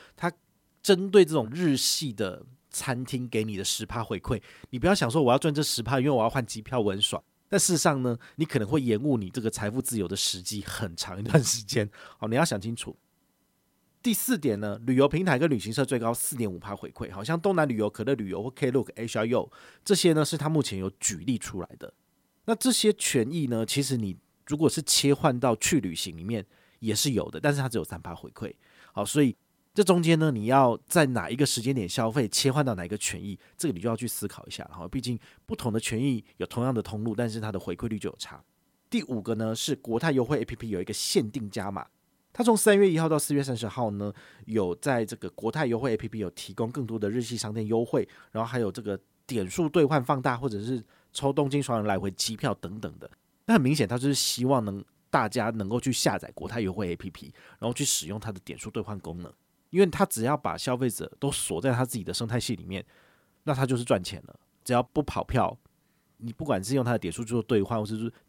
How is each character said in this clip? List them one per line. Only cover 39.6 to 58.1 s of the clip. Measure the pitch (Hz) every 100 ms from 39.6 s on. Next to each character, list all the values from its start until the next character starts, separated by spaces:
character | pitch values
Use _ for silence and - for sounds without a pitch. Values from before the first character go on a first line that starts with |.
| - 131
国 | - 113
泰 | 160
优 | 135 120
惠 | 147
A | 117
P | 113
P | 117
有 | 95
一 |
个 | 90
限 | 104 - 196 110
定 | 123 107
加 | 104 98
码， | 98 - _ _ _ _
它 | -
从 | 240 214
三 | - 202
月 | 202
一 | 160
号 | 160
到 | 156
四 | -
月 | 143
三 | 135 120
十 | 113
号 | 110 117
呢， | 101 104 - - - -
有 | 110 92 85
在 | 147 123 110
这 | -
个 | 92
国 | - 110
泰 | 151 139
优 | 113
惠 | 131
A | 110
P | 110
P | 113
有 | 95
提 | - -
供 | 95 117
更 | 139 117
多 | 113
的 | 104
日 | 117
系 | 117 117
商 | 113
店 | 110 107
优 | 113 120
惠， | 143 - - -
然 | 110
后 | 117
还 | 123
有 | 107
这 | 92
个 | 104 98 _ _ -
点 | 120 92
数 | 135 160
兑 | 175 143
换 | 151
放 | 123 143
大， | 135 120
或 | 131
者 | 101
是 | 110 127 110 _ _
抽 | - 139
东 | 139 143
京 | 143
双 | 131 117
人 | 104
来 | 98
回 | 98
机 | 92 - 110
票 | 139 101
等 | 85 104
等 | - 78
的。 | - _ _ _ -
那 |
很 | 226
明 | 127
显， | 151 104
它 | 123
就 | 135
是 |
希 | 135 - -
望 | 123 135 107
能， | 98 - _ _
大 | 151 110
家 | 120 110
能 | 113 95
够 | 120
去 | 127
下 | 123 160 101
载 | - -
国 | 87
泰 | 120
优 | 98
惠 | 92 95
A | 85
P | 92
P， | - - - - -
然 | 113
后 |
去 | 123 143
使 | -
用 | 78